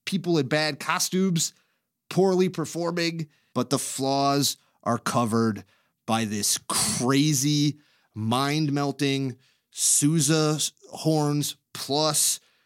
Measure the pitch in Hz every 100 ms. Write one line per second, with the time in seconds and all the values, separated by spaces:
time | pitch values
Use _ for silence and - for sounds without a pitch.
0 | - 190 175 165 127 151 156 135 - 175
1 | - 185 190 165 - _ _ _ _ _
2 | _ 175 190 185 185 175 147 165 170 175
3 | 170 165 151 _ _ 127 123 135 - -
4 | 135 139 139 143 135 - _ _ - 117
5 | - 120 117 113 113 101 - _ _ _
6 | - 113 107 104 - - _ - - -
7 | 123 139 156 135 143 147 147 - _ _
8 | _ 107 110 123 139 151 151 143 143 135
9 | 139 135 135 117 _ _ _ - - -
10 | 147 165 139 160 151 151 - _ - -
11 | 156 156 147 147 - - _ - - 147
12 | 156 147 - - _ _